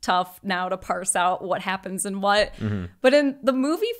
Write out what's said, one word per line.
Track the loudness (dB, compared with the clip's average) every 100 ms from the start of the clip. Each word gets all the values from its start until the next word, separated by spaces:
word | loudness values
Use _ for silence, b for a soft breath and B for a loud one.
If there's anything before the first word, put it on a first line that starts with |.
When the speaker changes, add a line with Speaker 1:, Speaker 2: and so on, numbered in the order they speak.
Speaker 1:
tough | 0 0 0 -6
now | -4 -4 -2
to | -4
parse | -4 -4 -2 0
out | 2 0 -2
what | -4
happens | -2 -4 -6 -6 -6
and | -2
what. | 2 2 2 -2
Speaker 2:
Mm-hmm. | -4 -4 -6 0
Speaker 1:
But | 4
in | 6 4 0
the | 0
movie | 0 0 0 -2 0